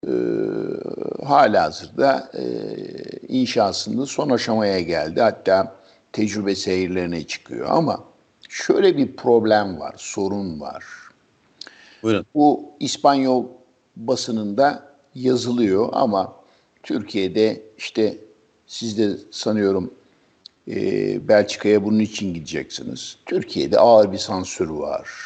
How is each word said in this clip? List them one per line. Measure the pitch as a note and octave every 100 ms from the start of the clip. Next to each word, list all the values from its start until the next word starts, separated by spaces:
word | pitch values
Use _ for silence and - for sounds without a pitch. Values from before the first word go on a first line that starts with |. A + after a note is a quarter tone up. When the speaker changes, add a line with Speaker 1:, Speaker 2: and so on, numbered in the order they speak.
| -
Speaker 1:
e, | B1 A#1+ A1+ A1 A1 G1+ G1+ - - - -
halihazırda, | C#3+ C#3+ B2+ G2 E2 - - - C3+ C3 -
e, | - B1 A#1+ G#1 - - - - - -
inşasının | C3 B2 - G2+ F2+ - A2+
son | C3+ - D3
aşamaya | A#2+ - A2 G#2 F#2+
geldi. | E2 E2 D#2 -
Hatta | A#2 G2+ - F#2+ - - _ _ _
tecrübe | - A2 G2+ G2+
seyirlerine | F#2+ G#2 F#2 F2+ F#2 F2 E2+ D2+
çıkıyor. | - - A#1 C2
Ama | D#3+ D3+ G2+ - _ _ _ -
şöyle | - - - G3 D3+
bir | C3 -
problem | B2+ A#2 A2 G#2+ G2+ E2
var, | D2 -
sorun | - - F#2+ G2+ G2 D2+
var. | D2 - - - - _ _ _ _ _ - - - -
Speaker 2:
Buyurun. | A2 G#2 -
Speaker 1:
Bu | D3+ D3 B2+ - -
İspanyol | C3 - D3 C#3 C3 B2+ - - _ _ _ -
basınında | A2+ B2 - A2+ G#2 G2+ C#3 - - _ _
yazılıyor | C3 B2+ B2+ A2+ A#2+ G#2+ F#2+ A2+
ama | - A#2 G2 F#2 - _ _ _ _
Türkiye'de | - D3+ G2+ G#2 F#2 G2 A2 G#2+ - _
işte | - - G#2+ F2 - _ _ _ _
siz | - A2+ G#2+
de | G#2 F#2 -
sanıyorum, | - - A2 G2 F#2+ F2+ - _ _ _ _ - _ -
e, | - G2+ G2+ G2+ G2 G2+
Belçika'ya | G#2 G2+ - G#2 G#2
bunun | G2 A2
için | G#2 - G2+
gideceksiniz. | E2+ D2 D#2 C2 - G1+ B1+ - - -
Türkiye'de | F#3 - - C#2+ -
ağır | A#2+ A2+ G2
bir | G2
sansür | - F#2+ F#2 - E2
var. | D2+ D2 D2 - -